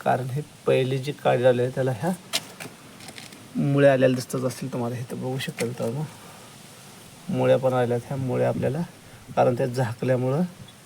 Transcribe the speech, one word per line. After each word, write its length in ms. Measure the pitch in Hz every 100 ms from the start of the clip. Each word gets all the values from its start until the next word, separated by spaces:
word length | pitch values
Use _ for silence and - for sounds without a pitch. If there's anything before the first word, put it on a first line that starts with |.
कारण 280 | - 127 127
हे 120 | 135 151 - -
पहिले 300 | 131 127 135
जे 140 | 135
काढलेलं 480 | 143 139 131 127 123
आहे 100 | 127
त्याला 200 | 131 131
ह्या 200 | 123 165 185 - - - - - - - - - - - - - -
मुळे 340 | 147 139 139
आलेल्या 260 | 135 131 127
दिसतच 280 | 123 131
असतील 280 | 127 - 135
तुम्हाला. 220 | 127 117 120
इथं 220 | 127 123
बघू 160 | 127 135
शकता 260 | 143 143 120
मित्रांनो, 380 | 127 117 135 151 - - - - - - - - - - - -
मुळ्या 280 | 127 127 131
पण 160 | 131
आलेल्या 240 | 127 120 120
आहेत. 100 | -
ह्या 100 | 139
मुळ्या 320 | 131 123 123
आपल्याला, 320 | 117 123 143 170 - - - - -
कारण 200 | 127 123
त्या 80 | 131
झाकल्यामुळं 760 | 123 117 117 127 123 127 143 180 - - -